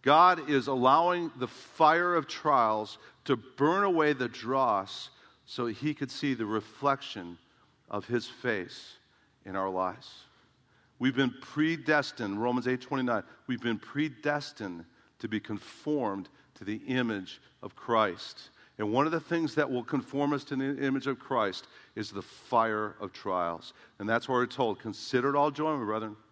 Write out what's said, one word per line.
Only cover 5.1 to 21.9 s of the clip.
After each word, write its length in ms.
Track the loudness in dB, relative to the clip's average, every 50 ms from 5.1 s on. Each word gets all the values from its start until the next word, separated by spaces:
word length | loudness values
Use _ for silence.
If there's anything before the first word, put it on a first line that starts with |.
| _ -20 -20 -20 _ _ _
so 220 | -12 -6 -4 -4
he 260 | -4 -4 -2 -4 -4
could 180 | -4 -4 -6 -8
see 240 | -6 -4 -2 -2 -2
the 120 | -2 -2
reflection 920 | -2 -2 -4 -4 -6 -14 -2 0 0 0 0 -4 -12 -12 -12 -12 -14 -14 -18 _ _ _ _ _ _ _ _ _ _
of 160 | -8 -8 -6
his 200 | -2 -4 -4 -4
face 680 | -4 -16 -8 -4 -2 -2 -2 -4 -8 -12 -18 -20 -20 -20 -20 _ _ _ _ _ _ _ _ _
in 120 | -6 -4
our 140 | -4 -2 -2
lives. 540 | -2 -2 -2 -2 -4 -8 -16 -20 -20 -20 -20 _ _ _ _ _ _ _ _ _ _ _ _ _ _ _
We've 160 | 0 0 2
been 180 | 4 2 0 0 -6
predestined, 1000 | -18 -8 -2 0 0 0 0 -2 0 2 2 2 2 0 -6 -8 -6 -6 -4 -2
Romans 240 | -2 0 0 0 0
eight 140 | -2 -2 -2
twenty-nine, 420 | -4 -4 -4 -2 0 0 0 -2 -2 -8 -20 _ _
we've 140 | -6 -6 -4
been 160 | -2 -2 -2 -2
predestined 1040 | -6 -8 -4 -4 -4 -4 -6 -6 -4 -4 -4 -4 -6 -10 -12 -10 -10 -10 -10 -10 -14 _ _ _ _ _ _ _
to 100 | -8 -4
be 120 | -4 -4
conformed 880 | -4 -6 -10 -10 -10 -16 -20 -10 -6 -4 -2 -2 -2 -2 -4 -6 -8 -12 _ _ _ _ _
to 100 | -14 -8
the 160 | -8 -8 -8 -4
image 540 | -2 0 0 0 0 -2 -4 -6 -10 -16 -20 _ _ _ _
of 140 | -16 -16 -16
Christ. 720 | -12 -2 2 4 4 4 2 0 -6 -12 -16 -16 -18 -20 -20 _ _ -20 _ _ -4
And 140 | -2 0
one 140 | 2 2 2
of 60 | 2
the 80 | 0 -4
things 340 | -2 -2 -2 0 0 0 0
that 160 | 0 0 0
will 140 | -2 -4 -4
conform 480 | -2 -4 -4 -4 -2 -2 -2 0 0
us 120 | 0 -2 -4
to 120 | -4 -4
the 280 | -4 -2 -2 -2 -2 -2
image 220 | 0 0 0 -2
of 120 | -4 -6 -6
Christ 500 | -6 -2 0 0 2 0 -2 -6 -12 -16 -20 -20 -20 _